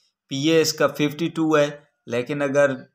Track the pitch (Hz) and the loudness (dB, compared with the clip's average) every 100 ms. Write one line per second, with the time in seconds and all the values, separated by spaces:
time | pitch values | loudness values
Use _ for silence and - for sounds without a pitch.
0 | _ _ _ 135 151 165 156 - 151 - | _ _ _ -4 2 2 2 0 -2 0
1 | 147 151 165 165 160 151 147 151 _ _ | -2 -2 -4 -2 0 2 2 -2 _ _
2 | - 120 127 143 143 139 143 127 - | -6 -6 -4 -4 -2 2 2 0 -12